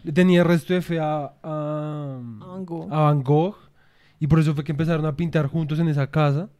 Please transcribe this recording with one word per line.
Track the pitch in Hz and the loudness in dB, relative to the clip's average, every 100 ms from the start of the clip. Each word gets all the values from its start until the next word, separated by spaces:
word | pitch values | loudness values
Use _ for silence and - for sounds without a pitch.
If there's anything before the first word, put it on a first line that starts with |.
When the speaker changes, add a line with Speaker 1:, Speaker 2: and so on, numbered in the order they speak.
| 170 | 0
Speaker 1:
tenía | 156 185 175 | 4 6 6
resto | 170 170 - | 6 2 2
de | 180 | -2
fe | 170 165 | -2 -2
a, | 156 151 139 _ | -2 -2 -6 _
a, | 160 156 151 151 151 151 143 131 120 110 | -10 -8 -6 -6 -6 -8 -10 -10 -12 -14
Speaker 2:
A | 185 | -14
Van | 185 185 | -12 -10
Gogh. | 170 160 | -10 -4
Speaker 1:
a | 147 | 2
Van | 151 147 | 4 4
Gogh, | 131 147 180 - - _ _ _ _ _ | 2 2 2 -4 -20 _ _ _ _ _
y | 147 | 2
por | 160 | 4
eso | 156 | 4
fue | 151 | 0
que | 151 | -4
empezaron | 147 160 160 156 | -4 -2 0 -2
a | 147 | -2
pintar | 170 160 139 | -2 0 0
juntos | 165 147 156 | -2 -2 0
en | 165 | 0
esa | 143 135 | 0 0
casa. | 156 147 139 208 | 0 2 0 -4